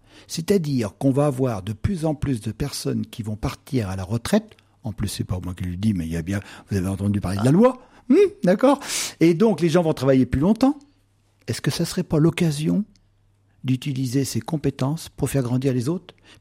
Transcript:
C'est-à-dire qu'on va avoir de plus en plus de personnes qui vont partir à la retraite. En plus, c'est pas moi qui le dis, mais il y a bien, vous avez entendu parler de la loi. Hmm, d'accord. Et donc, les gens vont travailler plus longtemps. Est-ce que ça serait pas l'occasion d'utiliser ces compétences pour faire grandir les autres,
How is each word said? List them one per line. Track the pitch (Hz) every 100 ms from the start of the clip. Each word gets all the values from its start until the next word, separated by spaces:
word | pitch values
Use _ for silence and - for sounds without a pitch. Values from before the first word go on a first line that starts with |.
| _ - -
C'est-à-dire | - 165 202 147 131 104 -
qu'on | 139
va | 131 147
avoir | 127 131 104
de | 92
plus | 107 - 185 160
en | 143
plus | 147 120
de | 107
personnes | - 143 - 135 113 107
qui | -
vont | 107 107
partir | 139 - - 131 98
à | 95
la | 92
retraite. | 117 - 208 - - _ _
En | 113
plus, | 95 104
c'est | - 107
pas | 92
moi | 90
qui | 90 90
le | 87
dis, | 110
mais | 95 80
il |
y | 85
a |
bien, | 82 101 - - -
vous | 101
avez | 92
entendu | 95 101 101
parler | 90 101
de |
la | 120
loi. | 165 247 254 - - -
Hmm, | 311 403 -
d'accord. | 175 202 262 262 - - - -
Et | 165
donc, | 165 226 180
les | 170
gens | 170
vont | 160
travailler | 147 131 135 123
plus | 131
longtemps. | 170 220 262 302 _ _ _ _ _ _ -
Est-ce | 110
que | -
ça | -
serait | 165 -
pas | 165 160
l'occasion | 160 156 170 143 160 175 208 _ _ _ _ _ _ _ 131
d'utiliser | 131 151 131 131 135
ces | 127 113
compétences | - 156 139 - 131 160 -
pour | - 139
faire | 139
grandir | 120 127 135
les | 127 120
autres, | 180 - - _ -